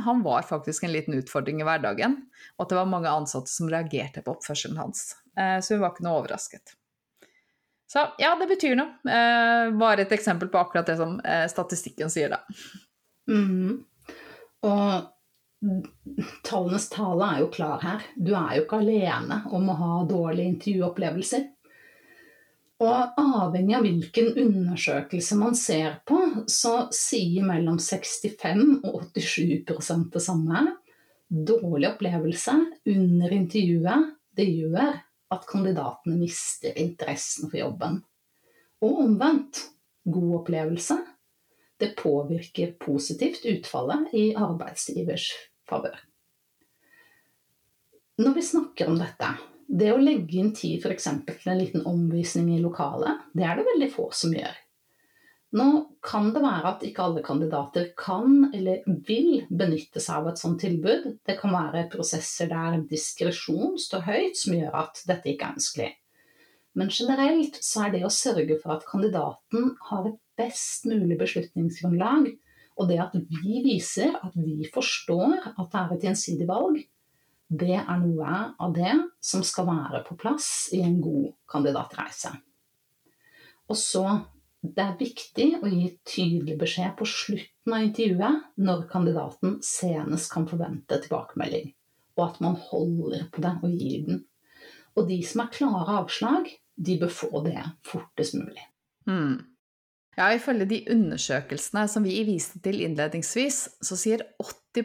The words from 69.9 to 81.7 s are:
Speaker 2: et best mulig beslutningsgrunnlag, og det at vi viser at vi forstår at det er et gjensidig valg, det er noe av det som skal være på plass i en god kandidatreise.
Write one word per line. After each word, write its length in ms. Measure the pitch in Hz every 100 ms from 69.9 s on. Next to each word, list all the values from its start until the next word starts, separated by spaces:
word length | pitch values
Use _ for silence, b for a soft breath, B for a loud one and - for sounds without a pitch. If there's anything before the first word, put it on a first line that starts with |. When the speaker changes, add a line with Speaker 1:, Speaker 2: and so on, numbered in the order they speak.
| 202 208
Speaker 2:
et 80 | 214 _ -
best 480 | 233 - - - 226
mulig 260 | 220 175 170
beslutningsgrunnlag, 1080 | 180 180 175 170 165 - 180 170 220 302 233 - b b b -
og 140 | 180
det 80 | 170
at 140 | 175 180
vi 460 | - 160 190 240
viser 540 | 262 190 - 190 277 -
at 140 | 185 170
vi 320 | 160 151 156
forstår 840 | 254 - - - 175 226 370 -
at 160 | - 170
det 80 | 196
er 140 | 180
et 120 | 175 202
gjensidig 380 | 208 - 160 170
valg, 320 | 214 370 302 - _ _ _ _ _ -
det 300 | 156 175 185
er 200 | - 175
noe 360 | 170 160 147 185 233 -
av 140 | 170
det 180 | 165 185 302 349 _
som 220 | - 190 -
skal 220 | - 175
være 340 | 160 131 135 -
på 100 | 170
plass 500 | 220 302 - - -
i 80 | 185
en 160 | 175 180
god 300 | 156 143 - - -
kandidatreise. 800 | 143 139